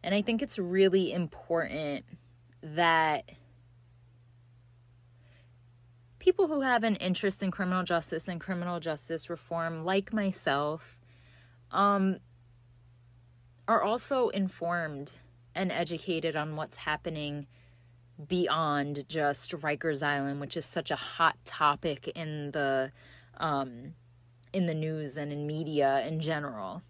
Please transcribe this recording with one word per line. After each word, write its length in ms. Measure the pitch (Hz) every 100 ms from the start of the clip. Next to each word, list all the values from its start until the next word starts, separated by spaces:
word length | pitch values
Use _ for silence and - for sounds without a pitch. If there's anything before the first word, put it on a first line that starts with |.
And 120 | - 208
I 60 |
think 200 | 208 226
it's 160 | 190 -
really 540 | 180 190 190 190 180
important 920 | 180 165 - - 165 156 147 147 143 - - - - - -
that 680 | 160 151 170 165 160 151 - - - - - - _ - _ _ _ - - _ _ _ _ - _ - - - - - - _ - - - -
people 260 | - 370 349
who 140 | 302
have 220 | 262 240
an 120 | 226 208
interest 440 | 185 180 202 190
in 100 | 190
criminal 320 | 175 185 185
justice 440 | 175 170 - 165 -
and 120 | 175
criminal 400 | 175 180 175 175
justice 500 | 160 151 - 165 -
reform, 540 | 170 - 165 165 165
like 300 | 165 196 196
myself, 880 | 220 196 185 - 139 147 160 - - - - - - - - -
um, 480 | - 202 202 190 185 - - - - - - - - - - - _ - - -
are 140 | 226
also 480 | 202 240 - 262 240
informed 840 | 202 190 - 170 175 160 143 143 - - - - -
and 160 | 190
educated 640 | 147 165 165 - 165 160 151
on 200 | 151 156
what's 220 | 156 -
happening 720 | - 151 170 156 147 147 143 - - - - _ _ - 147
beyond 800 | 180 175 160 156 143 143 143 139
just 420 | 160 147 143 -
Rikers 520 | 151 151 147 170 143
Island, 360 | 147 143 139 143
which 160 | 143 170
is 100 | -
such 260 | 170 151
a 40 | 147
hot 420 | - - 165 -
topic 640 | - - 151 143 170 139 -
in 420 | 175 156 151 143
the, 400 | 151 139 135 135 - - - - -
um, 580 | 160 139 131 120 139 165 - - _ _ -
in 120 | 196 175
the 80 |
news 440 | 156 156 156 147 151
and 140 | 147
in 160 | 147 147
media 580 | 156 156 147 139 135 131
in 140 | 160
general. 640 | 156 156 147 110 95 101